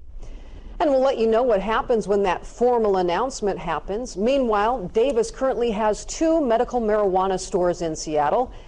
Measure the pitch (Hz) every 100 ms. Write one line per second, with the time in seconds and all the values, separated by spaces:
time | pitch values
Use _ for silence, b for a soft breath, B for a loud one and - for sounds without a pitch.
0 | - - B B B B B B 330 262
1 | 277 233 220 220 254 202 196 226 - 226
2 | 180 202 196 170 - - 240 240 214 190
3 | 175 175 262 - 208 165 165 147 - 202
4 | 254 175 220 277 240 208 214 254 180 220
5 | 262 233 220 - 262 240 240 202 214 208
6 | - - 320 320 269 226 240 247 214 214
7 | 202 185 190 185 - 190 180 170 170 156
8 | - 151 147 208 254 B